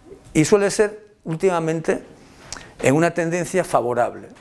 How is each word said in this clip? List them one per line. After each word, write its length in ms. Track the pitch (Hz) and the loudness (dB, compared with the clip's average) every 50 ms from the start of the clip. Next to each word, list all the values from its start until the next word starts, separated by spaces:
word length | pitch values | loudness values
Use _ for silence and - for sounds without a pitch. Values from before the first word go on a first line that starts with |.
| - - - - - - - | -20 -20 -20 -20 -12 -2 0
Y 100 | 160 151 | 2 4
suele 260 | - 214 202 208 190 | 4 4 4 4 2
ser 440 | - - 214 202 208 - - - _ _ - | 2 2 0 0 -2 -8 -20 -20 _ _ -8
últimamente 800 | 170 160 160 - 190 175 165 160 160 165 165 160 - - - - - - - - - - - - - - - - - - - | -8 -4 0 0 0 0 0 0 -2 -2 -2 -2 -2 -4 -4 -6 -12 -20 -20 -20 -20 -20 -20 -20 -18 -18 -18 -18 -18 -6 -2
en 120 | - 131 135 | 0 2 4
una 180 | 156 170 170 | 4 2 2
tendencia 520 | 170 180 165 165 170 180 165 - - 180 165 | 0 -2 -2 -2 -2 -4 -4 -2 -2 -2 0
favorable, 640 | - - 127 113 120 120 120 117 104 98 - - - - - | 0 0 0 0 0 0 0 0 -2 -4 -8 -16 -20 -20 -20